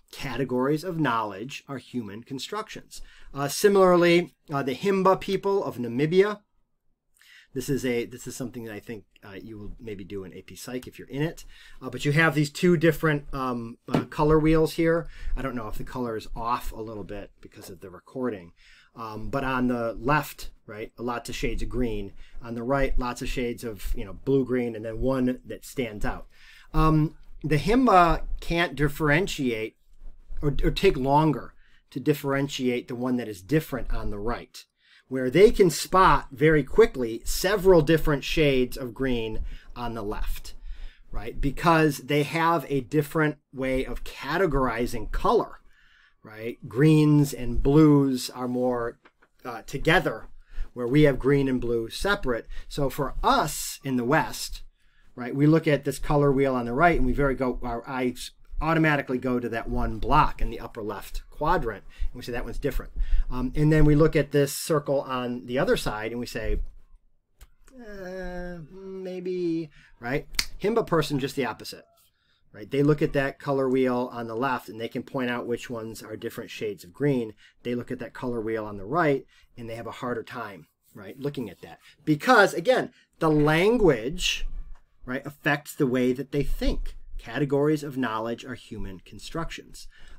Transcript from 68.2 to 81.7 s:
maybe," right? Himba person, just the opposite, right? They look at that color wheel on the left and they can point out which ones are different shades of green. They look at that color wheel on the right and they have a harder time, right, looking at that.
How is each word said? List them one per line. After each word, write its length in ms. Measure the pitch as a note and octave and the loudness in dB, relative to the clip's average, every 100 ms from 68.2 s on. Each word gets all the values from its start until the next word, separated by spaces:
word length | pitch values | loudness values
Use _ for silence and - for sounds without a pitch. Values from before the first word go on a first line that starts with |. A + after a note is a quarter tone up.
| F3+ F3+ F3+ F3 D3 | -8 -8 -8 -12 -16
maybe," 960 | F#3 F#3+ F#3+ F#3 F#3 F3+ F3+ F3 E3 D#3 - - - | -16 -14 -12 -10 -8 -6 -4 -2 -2 -6 -14 -20 -12
right? 260 | A#2+ C#3+ - - - - | -6 -4 -4 -4 -4 -4
Himba 240 | G3 A3+ - | -2 0 0
person, 340 | E3 D3+ D3 | 0 0 -2
just 180 | C3+ C#3 | -2 -2
the 80 | A#2+ | -4
opposite, 400 | G#2+ G#2 F2 - _ _ _ _ _ _ | -6 -12 -16 -20 _ _ _ _ _ _
right? 180 | G2+ G#2+ | -20 -4
They 140 | C#3 | 2
look 180 | C#3+ D3+ | 4 4
at 120 | D3+ | 2
that 260 | C#3+ C3+ - | 0 -2 -4
color 300 | - C3+ C3 | -2 0 2
wheel 400 | C3 B2+ B2 A#2+ | 2 2 2 -2
on 160 | A#2+ A#2 | -6 -8
the 80 | A2+ | -4
left 320 | C3+ A#2+ - | -2 -4 -6
and 140 | A2 | -10
they 80 | A#2 | -8
can 140 | C3 | -8
point 260 | - C3+ B2 | -6 -4 -4
out 180 | A#2+ A#2 | -4 -4
which 220 | A#2 - | -6 -6
ones 340 | A#2 A2 G#2 | -10 -10 -12
are 140 | G#2+ G#2+ | -14 -10
different 340 | A#2 - G2+ | -10 -10 -12
shades 320 | - A2 G2 | -8 -8 -8
of 100 | F2 | -12
green. 400 | - C#3+ C3 A2+ - - _ | -2 0 2 -2 -8 -20 _
They 120 | A#2+ B2 | -6 -6
look 160 | A#2+ | -6
at 80 | B2 | -8
that 140 | A#2 | -10
color 280 | - B2+ A#2+ | -8 -6 -4
wheel 240 | A2 A2 G#2 | -4 -4 -6
on 100 | G2+ | -10
the 100 | G2 | -4
right 400 | D#3+ D#3 C#3 - _ _ - | 0 2 0 -4 _ _ -18
and 120 | A2+ | -14
they 60 | A2+ | -12
have 120 | A2 | -12
a 40 | |
harder 320 | - B2+ A#2+ | -8 -6 -6
time, 440 | - B2 A2 F#2 - _ _ | -8 -12 -12 -14 -20 _ _
right, 240 | - G2 - | -20 -18 -10
looking 320 | C#3+ C#3+ G#2+ | -8 -6 -10
at 120 | E2+ | -12
that. 180 | E2+ | -18